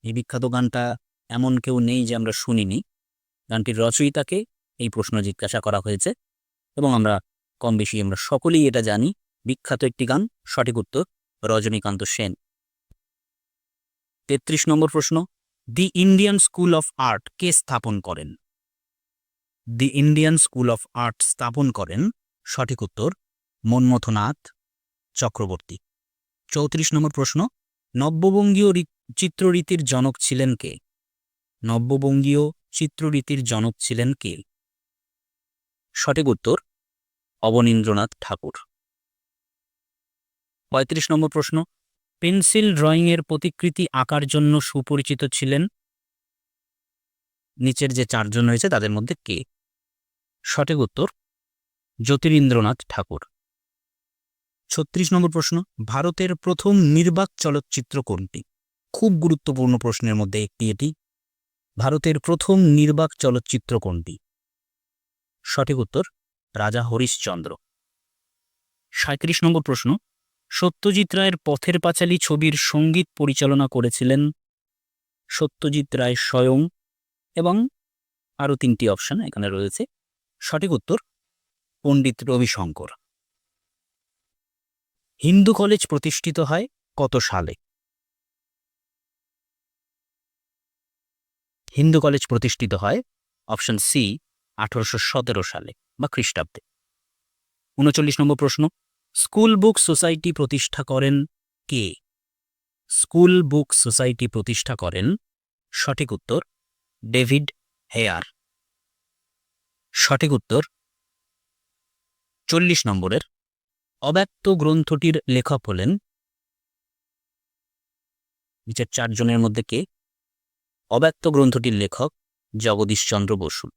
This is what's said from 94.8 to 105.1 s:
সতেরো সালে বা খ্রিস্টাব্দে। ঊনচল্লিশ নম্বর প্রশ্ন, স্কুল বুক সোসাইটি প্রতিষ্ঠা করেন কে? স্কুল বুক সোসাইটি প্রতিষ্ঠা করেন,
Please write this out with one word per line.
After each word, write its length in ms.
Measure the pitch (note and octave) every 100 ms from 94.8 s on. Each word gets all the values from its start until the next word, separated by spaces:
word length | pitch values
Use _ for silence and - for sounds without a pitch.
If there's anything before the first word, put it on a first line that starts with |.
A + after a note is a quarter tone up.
| A2 A2+
সতেরো 460 | - C3+ A#2+ G2
সালে 280 | F2+ - - - _ -
বা 80 | -
খ্রিস্টাব্দে। 500 | - A2+ - D#2+ - _ _ _ _ _ _ _ _ _ _ _ -
ঊনচল্লিশ 440 | D3 C#3+ D3 C3+
নম্বর 140 | C#3+ C#3
প্রশ্ন, 340 | C#3 - D#3 _ _ _ _
স্কুল 420 | - - G#3+ A3 G#3+
বুক 240 | G#3 G#3+
সোসাইটি 520 | - D#3+ E3 D#3+ F3
প্রতিষ্ঠা 520 | D#3 C#3 C3+ - -
করেন 420 | C3+ C3 C#3 C#3 C#3+ _ _ _ -
কে? 260 | C3 G2 D2+ _ _ _ _ _ _ _ _ _
স্কুল 540 | - - E3 F3+ F3+
বুক 300 | D#3 D3 C#3+
সোসাইটি 540 | - B2 - B2+ A#2+ B2
প্রতিষ্ঠা 480 | A2+ G2+ A2 - A#2+
করেন, 400 | F2+ F#2 G#2+